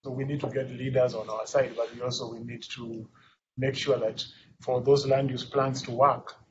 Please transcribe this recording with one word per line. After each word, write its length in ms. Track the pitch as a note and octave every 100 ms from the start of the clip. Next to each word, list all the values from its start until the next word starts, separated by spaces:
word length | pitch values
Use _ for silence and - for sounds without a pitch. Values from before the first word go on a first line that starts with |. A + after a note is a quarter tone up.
| C#3
So 60 |
we 120 | B2+
need 160 | C#3 C#3+
to 80 | -
get 200 | C3+ C3+
leaders 460 | B2 C3 B2+ B2+ A2
on 120 | A2
our 180 | A2 A2
side, 260 | C#3+ B2 A2+
but 180 | A#2
we 80 | A#2+
also, 300 | B2 A#2+ A#2
we 80 | A2+
need 220 | A#2 A#2 - B2
to 340 | A#2 A2+ A2 _ _ _ _ -
make 180 | C3+ C3+
sure 220 | C#3 B2
that 260 | A2 A2 - - _ _
for 180 | - B2+
those 280 | B2+ C#3+ C3+
land 240 | C3+ C3+
use 120 | B2
plans 380 | - C#3 C3+ B2+
to 100 | -
work 440 | A#2+ C#3 A#2+ - - _